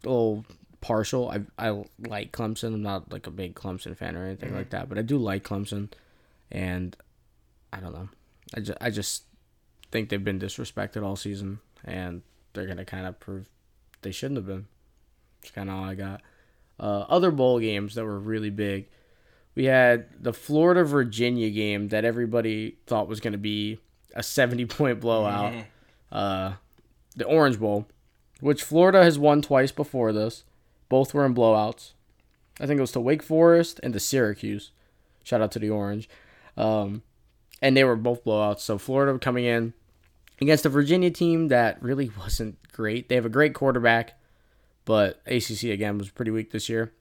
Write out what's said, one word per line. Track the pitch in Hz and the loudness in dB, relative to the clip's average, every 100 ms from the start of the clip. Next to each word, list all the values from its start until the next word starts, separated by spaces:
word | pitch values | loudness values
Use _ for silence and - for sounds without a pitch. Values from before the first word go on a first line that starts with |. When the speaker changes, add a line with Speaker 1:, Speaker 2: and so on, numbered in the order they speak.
Speaker 1:
a | 120 | -4
little | 123 113 107 110 - _ _ | 0 0 -2 -8 -20 _ _
partial. | - 110 110 127 120 | -2 -2 0 -2 -2
I, | 104 101 - 113 | -6 -10 -6 -4
I | 104 - - 117 | -4 -8 -16 -10
like | 104 104 | -10 -8
Clemson. | - 110 110 117 | -6 -6 -4 -6
I'm | 110 | -4
not, | 104 95 - | -4 -6 -8
like, | 98 - | -14 -12
a | |
big | 87 90 | -10 -12
Clemson | - 95 92 - 87 | -10 -10 -10 -12 -12
fan | 85 85 | -10 -10
or | |
anything | 92 95 - | -10 -10 -10
Speaker 2:
Mm-hmm. | 95 | -10
Speaker 1:
like | - | -10
that, | 92 87 | -10 -8
but | 101 | -6
I | |
do | 117 143 | -2 -2
like | 107 98 | -2 -4
Clemson, | - 98 101 101 104 - _ _ _ _ _ | -6 -8 -6 -8 -10 -14 _ _ _ _ _
and | - 92 90 90 - _ _ _ _ _ _ _ | -8 -6 -6 -8 -12 _ _ _ _ _ _ _
I | 98 | -16
don't | 92 | -14
know. | 82 95 - _ _ - - | -12 -16 -18 _ _ -16 -10
I | |
ju-, | 104 - | -8 -6
I | 120 | -6
just | 104 - - - _ _ _ _ _ _ | -4 -6 -8 -12 _ _ _ _ _ _
think | 113 107 | -6 -4
they've | 101 | -4
been | 101 95 | -4 -4
disrespected | 98 - 117 - 101 107 | -6 -10 -10 -8 -8 -6
all | 101 101 | -8 -6
season, | 104 98 98 101 _ _ | -8 -8 -8 -12 _ _
and | - 90 90 87 - _ _ | -12 -10 -10 -12 -16 _ _
they're | 101 95 | -12 -10
gonna | 90 | -10
kinda | 95 92 92 | -10 -10 -10
prove | 90 - 95 - _ _ _ _ _ | -12 -14 -14 -16 _ _ _ _ _
they | 104 | -12
shouldn't | - 135 135 | -10 -8 -6
have | 95 | -8
been. | 95 104 _ _ _ _ _ _ _ | -10 -14 _ _ _ _ _ _ _
That's | - | -18
kinda | 101 98 | -12 -10
all | 95 | -8
I | 95 | -8
got. | 95 98 98 _ _ _ _ _ - | -8 -10 -12 _ _ _ _ _ -10
Uh, | 104 101 - | -4 -4 0
other | 175 185 | 2 4
bowl | 143 127 120 | 4 4 4
games | 110 101 101 | 0 -2 -4
that | 113 | -8
were | 110 101 | -8 -6
really | 104 110 107 | -6 -4 -4
big. | 101 104 98 - _ _ _ _ _ _ | -4 -4 -6 -10 _ _ _ _ _ _
We | 135 131 | -2 4
had | 131 123 120 123 - | 6 6 4 0 -8
the | 120 | -8
Florida-Virginia | 110 - 151 170 180 156 143 123 107 120 120 110 | -6 0 4 6 6 4 2 0 0 0 2 0
game | 104 104 101 104 | 0 -2 -2 -2
that | 107 | 0
everybody | 117 117 117 120 110 107 110 - - | 0 0 0 0 0 -2 -6 -12 -4
thought | 113 92 | -2 -2
was | 107 | -6
gonna | 113 104 | -6 -4
be | 104 104 104 110 _ _ _ | -4 -4 -4 -8 _ _ _
a | - | -10
seventy-point | - - 123 120 120 - 139 110 | -4 0 2 0 -4 0 0 0
blowout. | 117 113 104 101 107 | 0 2 0 -2 -4
Speaker 2:
Mm-hmm. | 117 107 _ _ _ _ | -6 -12 _ _ _ _
Speaker 1:
Uh, | 104 101 95 95 95 _ _ _ _ _ | -4 -2 -2 -6 -8 _ _ _ _ _
the | - | -8
Orange | 117 160 143 110 | 0 4 4 2
Bowl, | 110 104 110 _ _ _ _ _ | -2 -2 -6 _ _ _ _ _
which | 143 147 | 0 0
Florida | - 156 185 190 | 2 6 8 10
has | 170 143 | 8 6
won | 147 147 | 4 4
twice | 143 135 139 | 4 2 2
before | - 143 131 113 | 0 -4 0 0
this. | 107 110 - _ _ _ _ - | 0 -2 -6 _ _ _ _ 0
Both | 131 135 | 2 4
were | 147 135 | 2 2
in | 123 | 4
blowouts. | 113 107 107 - - _ _ _ _ _ _ - | 6 6 2 -6 -16 _ _ _ _ _ _ -6
I | 139 | -2
think | 143 | 0
it | |
was | 127 | 0
to | 131 | 0
Wake | 120 151 | 0 0
Forest | - 160 170 170 165 - | 2 6 8 8 4 -4
and | 127 | -6
to | 104 | -4
Syracuse. | - 135 107 101 107 104 - _ _ _ _ _ | -2 0 0 -2 -6 -8 -12 _ _ _ _ _
Shout | - 120 | -4 0
out | 110 | 0
to | 113 | -2
the | 107 | -2
Orange. | 107 101 104 - - _ _ - - | -2 -4 -6 -10 -18 _ _ -12 -4
Um, | 110 110 101 107 - _ _ _ _ - | 0 0 -2 -6 -12 _ _ _ _ -2
and | 135 131 | 4 6
they | |
were | 131 113 | 6 4
both | 120 120 | 0 -2
blowouts. | 117 107 107 104 | 0 0 0 -2
So | - 104 | -4 -6
Florida | - 135 139 131 | -2 0 0 0
coming | 131 123 | -2 0
in | 120 117 113 - _ _ _ _ _ - | 0 0 -2 -8 _ _ _ _ _ -2
against | 139 147 151 | 2 4 4
a | |
Virginia | 139 143 180 180 | 2 4 4 2
team | 170 170 165 160 | 2 2 2 4
that | 123 117 - | 4 4 0
really | 123 139 127 101 | -4 -4 -4 -6
wasn't | 101 - 110 - _ | -4 -4 -4 -10 _
great. | - 110 117 - | -6 -4 -2 0
They | |
have | 123 113 | 0 2
a | |
great | 127 151 | 2 0
quarterback, | - 135 123 117 117 117 - _ _ _ _ _ _ | 2 0 2 4 4 2 -10 _ _ _ _ _ _
but | - 107 98 - - | 0 4 4 0 -4
A | 123 | -2
C | - | -2
C, | 104 117 | -4 -4
again, | 101 104 104 | -2 -2 -4
was | 98 | -6
pretty | - 113 | -6 -4
weak | 110 110 | -4 -4
this | 110 - | -6 -4
year. | 113 117 - | -4 -4 -8